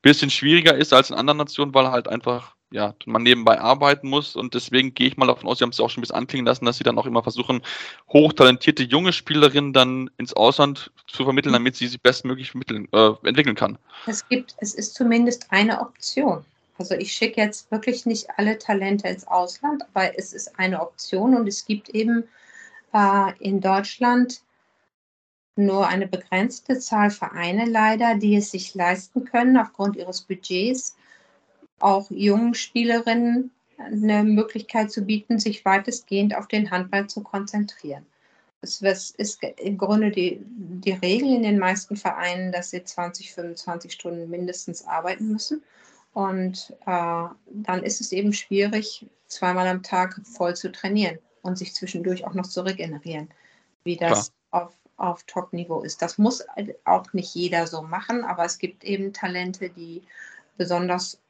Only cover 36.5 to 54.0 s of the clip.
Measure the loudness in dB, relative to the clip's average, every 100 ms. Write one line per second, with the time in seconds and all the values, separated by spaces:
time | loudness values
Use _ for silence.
36.5 | -2 -2 -4 -2 -4 -4 -10 -8 -8 -6
37.5 | -4 -4 -6 -14 -14 _ _ _ _ _
38.5 | _ -12 -2 -2 -2 -8 -8 -8 -8 -12
39.5 | -8 -8 -4 0 2 2 0 -4 -4 -14
40.5 | -16 -14 -6 -6 -2 0 0 2 2 2
41.5 | 2 2 -2 -6 -6 -6 -4 -6 -4 -4
42.5 | -6 -8 -12 -12 -10 -8 -10 -16 -12 -12
43.5 | -12 -10 -10 -12 -14 -10 -10 -8 -8 -8
44.5 | -8 -12 -14 -8 -6 -6 -6 -4 -4 -6
45.5 | -10 _ _ _ _ _ -6 -4 -2 -4
46.5 | -8 -16 -14 -4 -2 -2 -4 -6 -12 _
47.5 | -12 -6 -4 -4 -6 -6 -2 -2 -2 -2
48.5 | 0 0 -2 -6 -14 -20 _ _ -4 -2
49.5 | 0 0 -2 -4 -2 -2 -6 -20 -4 -4
50.5 | -4 -10 -8 -4 0 0 -4 _ _ -8
51.5 | -8 -8 -10 -10 -6 -6 -6 -6 -8 -8
52.5 | -6 -6 -8 -10 -12 -12 -12 -14 _ _
53.5 | _ _ _ -8 -4